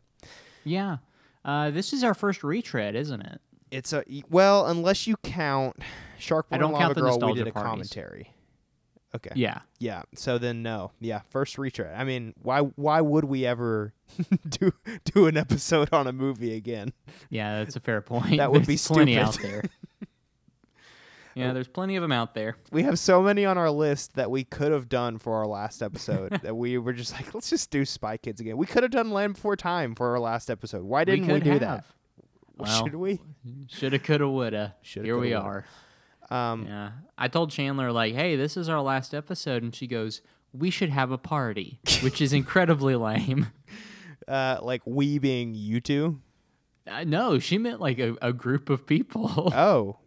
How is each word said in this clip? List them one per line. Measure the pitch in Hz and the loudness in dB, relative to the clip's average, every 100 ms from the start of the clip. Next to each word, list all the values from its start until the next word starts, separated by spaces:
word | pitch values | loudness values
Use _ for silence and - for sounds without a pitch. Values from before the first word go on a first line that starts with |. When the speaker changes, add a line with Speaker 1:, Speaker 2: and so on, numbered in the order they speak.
| _ _ - - - - | _ _ -20 -20 -20 -14
Speaker 1:
Yeah. | 147 180 196 147 _ _ _ _ | -4 -4 -2 -6 _ _ _ _
Uh, | - 147 147 | -4 -2 0
this | 151 196 | -2 -2
is | 277 | 0
our | 247 202 | 0 2
first | 202 185 | 0 -2
retread, | 143 190 - 123 104 107 | -2 -4 -4 -4 -2 -2
isn't | 147 117 | -4 -6
it? | 95 - _ _ - | -10 -16 _ _ -12
Speaker 2:
It's | 131 - | -10 -4
a, | 147 - 139 143 | -4 -4 -10 0
well, | 170 196 202 165 | 6 8 6 4
unless | 170 170 196 - | 2 2 0 0
you | 220 | -2
count | - 185 151 135 131 - - - - - | -2 -4 0 0 -2 -4 -14 -16 -18 -12
Shark | - 156 - | 0 0 0
Speaker 1:
I | 127 | 0
Speaker 2:
Boy | |
Speaker 1:
don't | 156 | 2
Speaker 2:
and | 147 | 4
Speaker 1:
count | - | 2
Speaker 2:
Lava | |
Speaker 1:
the | 135 | 4
Speaker 2:
Girl, | 127 | 4
we | 123 | 4
Speaker 1:
nostalgia | 113 110 | 4 2
Speaker 2:
did | 113 | -2
a | |
Speaker 1:
parties. | 107 104 | -2 -4
Speaker 2:
commentary. | 110 95 - 52 50 - _ _ _ _ _ _ _ _ | -4 -8 -12 -12 -14 -18 _ _ _ _ _ _ _ _
Okay. | 117 - 131 | -12 -8 -2
Speaker 1:
Yeah. | 113 - - - | -2 -2 -12 -10
Speaker 2:
Yeah. | 117 92 - - | -8 -8 -12 -10
So | - 120 | -2 -2
then | 120 117 | -2 -4
no. | 117 110 95 - | -6 -6 -8 -10
Yeah. | 113 104 - | -8 -8 -6
First | 131 139 - | -4 -4 -4
retread. | 135 - 90 92 | -8 -6 -8 -6
I | 135 | -6
mean, | 127 113 - | -6 -8 -10
why, | 107 135 | -2 0
why | 143 - 147 156 | 0 0 0 2
would | 156 147 147 | 4 2 2
we | 135 127 | 0 0
ever | 120 120 110 104 - _ - | 0 0 0 -2 -10 _ -8
<laughs> | 170 185 156 | 0 0 -2
do, | - 190 - - 226 - | 0 2 0 -6 -12 2
do | 202 170 | 6 8
an | 156 | 6
episode | 147 139 - 160 143 | 2 0 2 2 4
on | 160 131 | 2 2
a | |
movie | 131 135 120 117 110 | 0 -2 -2 -4 -4
again? | 107 117 104 - - - - | -6 -6 -8 -10 -18 -20 -10
Speaker 1:
Yeah, | 110 104 107 | -6 -4 -2
that's | 107 131 | -4 -6
a | |
fair | - 110 | -2 -2
point. | - 120 117 147 | -2 -2 2 4
Speaker 2:
That | 139 | 6
would | 143 - | 6 6
Speaker 1:
There's | 139 - | 2 4
Speaker 2:
be | |
Speaker 1:
plenty | 156 143 117 | 6 8 6
Speaker 2:
stupid. | 107 | 4
Speaker 1:
out | 110 | 0
there. | 101 101 135 | -6 -6 -8
Speaker 2:
<laughs> | _ - - - _ _ _ _ _ _ _ - - - - - - | _ -20 -18 -18 _ _ _ _ _ _ _ -20 -20 -20 -20 -16 -4
Speaker 1:
Yeah, | 127 | -2
there's | 127 127 | -2 -4
plenty | - 190 190 | -6 -4 -2
of | |
'em | 170 | 0
out | 123 117 | 0 0
there. | - 110 - - | -4 -6 -6 -4
Speaker 2:
We | 151 | 0
have | 269 170 | 2 2
so | - 180 | 6 6
many | 196 202 | 6 4
on | 196 185 | 2 2
our | 165 | 2
list | 147 151 143 - - | 2 2 0 -4 -4
that | 113 | -2
we | 131 127 | -2 -4
could | - 147 | -2 0
have | 151 120 | 0 0
done | 127 120 110 | -2 -2 -4
for | 120 110 | -4 -2
our | 107 | -2
last | 101 104 - | -4 -6 -6
episode | 107 - - 98 95 | -8 -6 -4 -4 -2
Speaker 1:
<laughs> | 196 | -4
Speaker 2:
that | - 113 | -4 -4
we | 123 123 | -2 -2
were | 120 | -2
just | 120 120 | -6 -6
like, | - - | -10 -10
"Let's | 214 - | -10 -4
just | 330 - | -2 -2
do | 147 | -2
Spy | 135 - 107 113 | -2 -4 -6 -6
Kids | - 104 | -8 -8
again." | 110 113 | -6 -4
We | 165 | 0
could | 247 | 2
have | 247 | 2
done | 254 226 | 2 0
Land | 202 202 | 0 -2
Before | 196 208 196 | -2 -2 -2
Time | 180 175 135 113 | -2 -2 -2 -2
for | 123 | 0
our | 123 | 0
last | 117 113 - | 0 -4 -4
episode. | 113 110 101 | -6 -6 -8
Why | 95 135 | -2 2
Speaker 1:
We | 165 | 4
Speaker 2:
didn't | 190 180 | 4 4
we | |
Speaker 1:
could | 151 | 4
Speaker 2:
do | 147 | 4
Speaker 1:
have. | 143 | 4
Speaker 2:
that? | 113 - - _ _ _ - _ _ - | 2 -4 -10 _ _ _ -20 _ _ -10
Speaker 1:
Well, | - 113 113 | -2 0 0
Speaker 2:
Should | 151 | -2
we? | 185 196 - 147 120 131 135 | -4 -4 -6 -20 -16 -16 -14
Speaker 1:
shoulda, | - 135 139 | -6 -2 0
coulda, | - 147 139 | 2 2 2
woulda. | 131 120 107 104 - | 0 -2 -2 -6 -8
Speaker 2:
Shoulda, | - - 107 | -16 -8 -2
Speaker 1:
Here | 120 | 0
Speaker 2:
coulda, | 120 | 0
Speaker 1:
we | 113 | 0
Speaker 2:
woulda. | 98 101 - - - _ _ _ - | -2 -8 -10 -20 -20 _ _ _ -8
Speaker 1:
are. | 123 120 | -4 -2
Speaker 2:
Um, | 113 104 | -4 -6
Speaker 1:
Yeah. | 104 104 117 190 - | -8 -10 -12 -16 -6
I | 127 | -2
told | 165 165 | 0 -2
Chandler, | - 139 139 127 | -2 -4 -2 0
like, | 117 113 | 0 0
"Hey, | 120 175 147 | 0 0 0
this | 147 185 | 0 -4
is | 165 | -2
our | 160 | 0
last | 135 135 127 | 0 -2 -2
episode." | 147 147 139 - 123 | -8 -8 -8 -4 -4
And | 117 113 | -4 -8
she | 123 | -6
goes, | 120 110 110 _ _ _ | -4 -4 -8 _ _ _
"We | 127 170 | -6 -4
should | 175 175 | -2 0
have | 139 127 | 0 0
a | 127 | -2
party," | - 151 123 104 92 120 - | -4 -2 -2 -4 -8 -8 0
Speaker 2:
<laughs> | - | 2
Speaker 1:
which | 131 - | 2 2
is | 143 | 2
incredibly | 143 131 185 175 151 135 127 | 2 2 2 4 4 4 2
lame. | 110 110 123 131 113 - - 208 - - 175 147 - | 0 0 0 0 0 -4 -20 -20 -20 -20 -20 -18 -6
Speaker 2:
Uh, | 135 131 131 | -2 0 -2
like, | 117 127 - | -2 -6 -2
we | 131 143 147 | 0 2 2
being | 135 127 120 | 2 0 -2
you | 110 104 117 | -4 -2 -2
two? | 120 143 160 143 - _ _ _ _ _ - | 0 0 2 -2 -8 _ _ _ _ _ -12
Speaker 1:
Uh, | 110 | -6
no, | 165 160 247 - | -2 0 2 2
she | - 190 | 2 0
meant, | 233 226 | -2 -2
like, | 160 123 | -2 0
a, | 127 117 | -2 -2
a | 120 | -2
group | 123 123 135 135 | -2 -2 -2 0
of | 135 - | -2 2
people. | 156 - 226 214 - 170 | 0 0 -4 -4 0 0
<laughs> | |
Speaker 2:
Oh, | 123 180 156 101 101 | 4 6 6 2 -6